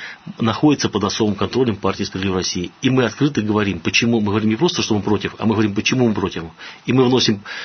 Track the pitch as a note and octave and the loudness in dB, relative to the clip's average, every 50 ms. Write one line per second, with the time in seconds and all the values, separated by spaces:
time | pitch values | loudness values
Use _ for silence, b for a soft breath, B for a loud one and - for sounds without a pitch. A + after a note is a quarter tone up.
0 | B B B B - - - - A#2 A2+ G#2+ - - D3+ D3 - - G#2 - G#2 | B B B B -18 -18 -8 -2 -2 -2 0 2 4 2 2 2 0 -2 0 0
1 | G2 G2 - - A2+ G#2+ G2 F#2+ G2+ F#2 - A#2+ C3 A#2+ G#2 G2 - F#2+ G2 - | 0 0 0 0 0 0 0 0 -2 -2 0 0 2 2 0 0 -2 -2 -2 -2
2 | G2+ - - F#2+ F#2+ G2 F#2 F#2 F2 - - F#2 F2 - - - - C3 B2+ C3 | -6 -6 -6 -4 -4 -2 -2 -2 -2 -2 -4 -4 -6 -6 -8 -4 0 2 2 2
3 | B2 A2 - - C3+ D3+ C#3+ - G#2+ G#2 G#2 G#2+ G#2 G2 F2+ E2+ - - - - | 2 0 0 0 0 0 0 0 -2 0 0 2 2 0 -2 -2 -4 -2 0 0
4 | B2 A#2 A#2 A2+ G#2 G#2 G2 A2 G#2+ G#2+ A2 A2+ E3 F3 - - - - A2 G#2 | 2 2 2 2 2 2 0 2 2 0 2 2 2 0 0 -2 -2 0 0 0
5 | G2 G#2+ G#2+ F#2+ - F#2 - - - G#2+ A2 G#2 A2 G#2+ G2 A2 G#2+ - B2 C3 | 2 0 0 0 0 -6 -6 -2 0 0 2 2 2 0 0 -2 -2 0 2 2
6 | B2 A#2 G#2 G2 F2+ F2+ - F2 E2 E2 - B B B B B B - B2 C3 | 2 2 2 0 -2 -2 -4 -6 -10 -10 -14 B B B B B B 0 2 4
7 | C3 B2 B2+ B2 - - A2 G2+ G2 B B B | 4 4 4 2 2 2 0 -2 -6 B B B